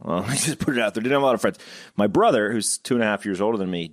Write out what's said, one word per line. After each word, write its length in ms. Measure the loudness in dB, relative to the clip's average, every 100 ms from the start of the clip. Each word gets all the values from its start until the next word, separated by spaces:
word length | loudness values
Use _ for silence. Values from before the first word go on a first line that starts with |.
Well, 220 | -6 -4
<laughs> 40 | -2
I 80 | -2
just 240 | -2 -4
put 160 | -2 0
it 40 |
out 120 | 0
there. 80 | -2
Didn't 120 | 0
have 80 | 2
a 40 | 2
lot 80 | 2
of 60 |
friends. 160 | 0 -4 -12 -20 -10 0
My 100 | 2
brother, 440 | 4 4 4 2
who's 260 | -2 -4 -4
two 160 | -2 0
and 80 |
a 40 | 0
half 180 | 0 -2
years 160 | -2
older 160 | 0 0
than 140 | -2
me, 160 | -4 -6